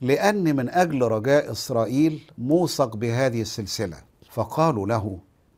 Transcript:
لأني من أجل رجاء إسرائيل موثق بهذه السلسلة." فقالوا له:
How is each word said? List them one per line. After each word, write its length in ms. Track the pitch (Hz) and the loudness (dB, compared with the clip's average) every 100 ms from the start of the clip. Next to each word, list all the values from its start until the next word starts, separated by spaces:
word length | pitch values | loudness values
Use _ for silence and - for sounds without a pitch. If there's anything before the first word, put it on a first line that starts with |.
لأني 520 | 127 143 196 208 165 | 0 2 2 2 2
من 160 | 139 123 | 0 0
أجل 320 | 180 180 139 | 2 2 2
رجاء 500 | 120 110 110 147 143 | 2 2 2 2 2
إسرائيل 800 | 110 - 120 107 127 160 156 - - | -6 -4 -2 0 2 2 0 -10 -8
موثق 580 | 123 165 170 - 131 107 | 0 2 2 0 -2 -2
بهذه 460 | 117 117 135 117 | -2 0 0 0
السلسلة." 560 | 104 - 98 - 101 76 - _ - | -4 -6 -8 -4 -6 -6 -18 _ -10
فقالوا 580 | - 110 - 160 117 98 | -6 -4 0 0 0 -2
له: 320 | 113 101 90 - _ _ | -2 -4 -8 -14 _ _